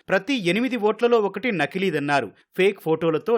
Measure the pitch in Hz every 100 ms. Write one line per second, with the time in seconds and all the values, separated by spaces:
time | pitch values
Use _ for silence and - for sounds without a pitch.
0 | - 190 190 269 170 196 254 240 208 214
1 | 240 240 202 196 247 185 143 185 190 151
2 | 143 143 107 - _ - 190 202 160 160
3 | 165 156 -